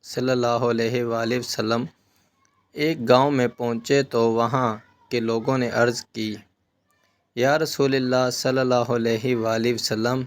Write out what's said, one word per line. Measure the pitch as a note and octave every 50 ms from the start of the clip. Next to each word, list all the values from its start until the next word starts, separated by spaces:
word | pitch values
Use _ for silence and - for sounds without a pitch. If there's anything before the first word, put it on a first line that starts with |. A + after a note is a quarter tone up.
| _
صلی | - - C#3 B2+ B2+
اللہ | C3 B2 A#2+
علیہ | A#2+ A#2+ A#2 B2 A#2+ A#2 A2+ A2+ A2+ B2 B2+ A#2+
وآلہ | A#2 A2+ A2+ A2+ A2+ B2 B2+
وسلم | A#2+ - - - A2 A2 A#2 A#2 C3 D#3+ _ _ _ _ _ _ _ _ _ _ _ _ _ _ _ _
ایک | _ - D3+ D#3 E3 B2+ A#2 A2+
گاؤں | B2 B2+ C3+ D3
میں | C#3+ C3 B2 A#2+
پہنچے | - - B2 A#2+ A#2 A2+ A2+ - C#3+ C#3
تو | C3+ C#3 - A#2+ A#2 A#2
وہاں | A2+ A#2 A#2 A#2 B2 C3 B2+ A#2 G#2+ G#2+ - _ _ _ _ _
کے | - A#2+
لوگوں | A2+ A2+ A2+ A2+ A2 B2 C3 C3
نے | B2 A#2
عرض | - A#2 A#2+ A#2+ A#2 - -
کی، | _ _ A2 A2 G#2+ G#2 G2+ - _ _ _ _ _ _ _ _ _ _ _ _ _ _ _ _ _ _
"یا | A#2 A#2+ C3+ C#3+ D#3
رسول | D#3 C#3+ - - C#3 C#3 C3+
اللہ | C3+ B2+ B2+ B2+ B2+ B2+ B2+
صلی | B2 - - C3+ B2+ C3
اللہ | C3 B2+ B2
علیہ | B2 A#2+ A#2+ B2 A#2+ A2+ A#2 A2+ A2 A#2 B2+ B2+
وآلہ | A#2 A2 A2+ A2+ A2+ A2+ A#2+ A#2+
وسلم | A2+ - - A2 G#2+ A2 A#2+ B2+ C3 C3